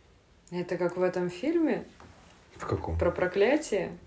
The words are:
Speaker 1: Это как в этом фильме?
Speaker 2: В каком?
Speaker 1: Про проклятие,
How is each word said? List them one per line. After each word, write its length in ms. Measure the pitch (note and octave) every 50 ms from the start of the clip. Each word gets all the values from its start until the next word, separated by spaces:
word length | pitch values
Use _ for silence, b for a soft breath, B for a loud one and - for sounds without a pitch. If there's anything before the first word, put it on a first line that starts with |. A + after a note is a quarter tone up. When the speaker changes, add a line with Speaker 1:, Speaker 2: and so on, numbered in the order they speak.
| b b b b _ _ - - _ -
Speaker 1:
Это 260 | F3 F3+ F3 F3+ F3+
как 200 | E3+ F3+ E3+ F3
в 60 | F3+
этом 280 | F#3 F3+ F3+ F#3 F3+ F3
фильме? 540 | F3 - A#3+ D4+ E4+ E4+ D#4+ C#4 G#3 - - - - - - - - - - - - - - - -
Speaker 2:
В 100 | - -
каком? 320 | - - F2 - - E2 E2
Speaker 1:
Про 120 | - F3
проклятие, 840 | E3+ - F3+ F3 - G3 G3+ A#3+ C#4+ D#4 - - A3 F#3+ E3+ - - - -